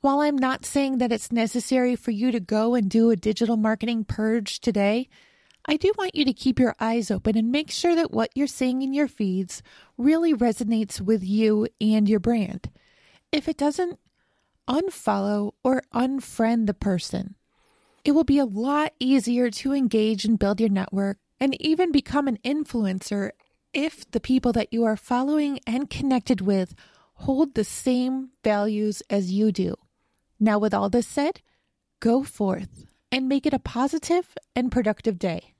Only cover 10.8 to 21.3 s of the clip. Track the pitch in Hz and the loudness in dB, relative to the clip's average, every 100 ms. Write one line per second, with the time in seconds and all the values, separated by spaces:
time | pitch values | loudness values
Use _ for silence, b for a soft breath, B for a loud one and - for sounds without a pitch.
10.8 | 214 - 190 220 185 208 220 214 220 _ | -2 -4 0 0 2 2 4 2 0 _
11.8 | 214 214 208 214 180 233 185 - - b | 2 4 4 2 2 0 -2 -6 -12 b
12.8 | b b b b b 302 - 311 285 294 | b b b b b -4 -2 -2 -2 0
13.8 | 359 - _ _ _ _ _ _ - 269 | -4 -6 _ _ _ _ _ _ -4 -2
14.8 | 381 - - 202 196 208 208 _ 254 262 | -2 -4 -2 0 0 -2 -4 _ 0 0
15.8 | - 240 262 269 - - 226 233 214 202 | -2 -2 -2 -2 -8 0 2 2 0 -2
16.8 | 202 180 - 185 190 - _ _ _ _ | -2 -2 -2 -8 -8 -14 _ _ _ _
17.8 | _ _ - 294 330 285 262 196 247 294 | _ _ 2 2 4 4 2 -2 -2 0
18.8 | 302 _ 254 269 233 240 247 208 269 277 | -2 _ 2 2 4 0 0 -2 -2 0
19.8 | 247 220 220 208 214 220 196 202 226 196 | 2 2 2 0 0 2 2 2 2 2
20.8 | 190 196 196 196 _ | -2 -2 -2 -4 _